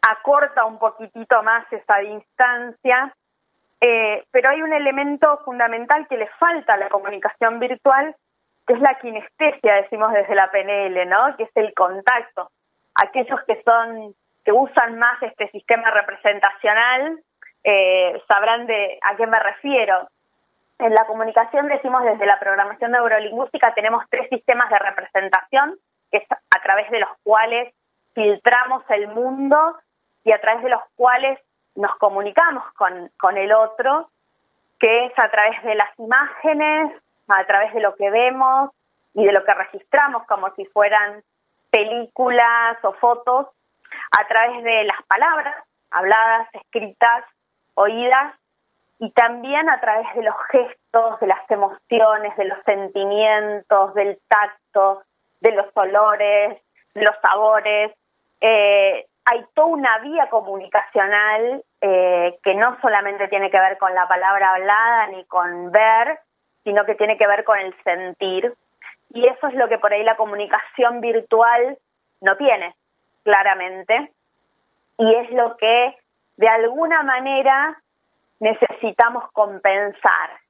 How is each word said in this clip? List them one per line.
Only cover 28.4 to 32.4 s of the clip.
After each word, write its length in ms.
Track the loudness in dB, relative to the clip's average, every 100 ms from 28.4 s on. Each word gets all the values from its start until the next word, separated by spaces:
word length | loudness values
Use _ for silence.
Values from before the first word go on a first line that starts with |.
| 2 2 0 -6 -4
el 180 | -4 -4
mundo 680 | -4 -4 -4 0 2 2 -4 _ _ _ _
y 80 | 0
a 100 | 0
través 220 | 0 -2
de 60 | -2
los 120 | -4 -6 _
cuales 420 | 2 2 -2 -6 _ _ _ -6
nos 200 | -6 0
comunicamos 680 | 0 0 -2 2